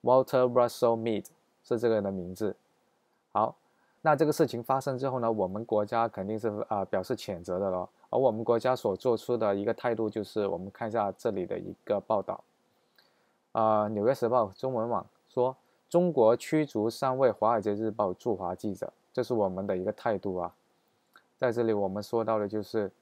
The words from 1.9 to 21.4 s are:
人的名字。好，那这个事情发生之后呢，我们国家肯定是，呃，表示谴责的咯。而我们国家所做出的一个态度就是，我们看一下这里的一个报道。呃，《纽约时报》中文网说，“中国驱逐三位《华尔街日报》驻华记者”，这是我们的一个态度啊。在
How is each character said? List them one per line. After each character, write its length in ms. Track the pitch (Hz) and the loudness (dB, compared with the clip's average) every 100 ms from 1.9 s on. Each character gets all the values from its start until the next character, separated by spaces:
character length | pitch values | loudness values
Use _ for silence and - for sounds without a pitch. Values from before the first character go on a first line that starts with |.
人 80 | 110 | 2
的 80 | 98 | 0
名 240 | 98 90 | -4 -8
字。 220 | 92 104 - _ _ _ _ _ _ _ | -4 -6 -6 _ _ _ _ _ _ _
好， 240 | 98 113 - _ _ _ _ | -2 -2 -4 _ _ _ _
那 160 | 160 147 | 2 4
这 100 | 151 | 4
个 60 | |
事 120 | 151 151 | 4 2
情 120 | 120 | 0
发 200 | 113 131 | -2 -2
生 180 | 139 127 | 0 -4
之 100 | 135 | -4
后 120 | 127 | 0
呢， 100 | 117 | 0
我 160 | 110 92 | 0 0
们 180 | 104 | -2
国 220 | 113 107 104 | 0 0 2
家 220 | 117 117 | 0 0
肯 180 | 104 98 | -2 -6
定 100 | 110 | -2
是， 120 | 113 104 - | -2 -4 -4
呃， 160 | 104 95 | -4 0
表 140 | 98 | -2
示 140 | 92 | -2
谴 260 | 123 - 90 | -6 -6 -10
责 160 | 90 92 | -4 -2
的 100 | 98 | -2
咯。 180 | 92 90 _ _ | -2 -6 _ _
而 80 | 123 | 2
我 140 | 131 | 2
们 100 | 110 | 2
国 160 | 113 117 | 0 2
家 160 | 127 | 2
所 220 | 127 107 95 | 0 -2 0
做 200 | 131 113 | 0 0
出 200 | - 123 | -2 0
的 180 | 107 | 0
一 100 | 98 | 0
个 80 | 104 | -2
态 220 | 113 127 | -2 -2
度 160 | 113 107 | -2 -2
就 140 | 110 | -4
是， 240 | 98 110 101 | -6 -2 -2
我 100 | 87 | -4
们 100 | 95 | -8
看 160 | - 113 | -10 -4
一 20 | |
下 220 | 113 101 | -2 -2
这 180 | 95 117 | -2 -4
里 160 | 95 90 | -4 -6
的 100 | 95 | -6
一 160 | 90 95 | -8 -14
个 180 | - 101 | -2 -2
报 160 | - 107 | 0 -2
道。 220 | 95 - _ _ _ _ _ _ _ _ _ _ _ | -2 -10 _ _ _ _ _ _ _ _ _ _ _
呃， 340 | 113 110 107 107 | 0 2 4 2
《纽 140 | 107 | 2
约 80 | 110 | 0
时 160 | 139 117 | 2 2
报》 180 | 123 104 95 | 2 0 -2
中 160 | 131 | -4
文 140 | 120 117 | -2 -2
网 180 | 107 - _ _ | -4 -6 _ _
说 280 | - 127 131 _ _ _ | -2 -2 -2 _ _ _
，“中 240 | 175 180 | 2 2
国 240 | 139 110 120 | 6 6 4
驱 300 | - 156 147 | 2 0 0
逐 240 | 107 110 | -2 -2
三 260 | - 135 131 | -2 -4 2
位 140 | 131 | 2
《华 220 | 101 107 | 4 2
尔 100 | 117 | 2
街 100 | 104 | 0
日 160 | 104 110 | -2 -4
报》 200 | 107 101 | -2 -2
驻 200 | 92 123 | -2 -4
华 220 | 95 90 90 | -4 -4 -6
记 180 | 110 | -6
者”， 180 | 92 - _ _ | -6 -10 _ _
这 80 | - | -6
是 100 | 117 | -2
我 160 | 120 98 | 0 0
们 200 | 92 101 | -2 -4
的 80 | 92 | -2
一 80 | |
个 80 | 95 | -4
态 260 | - 120 98 | -4 -2 -2
度 200 | 98 90 | -4 -4
啊。 140 | 87 _ _ _ _ _ _ - _ | -6 _ _ _ _ _ _ -20 _
在 140 | _ | _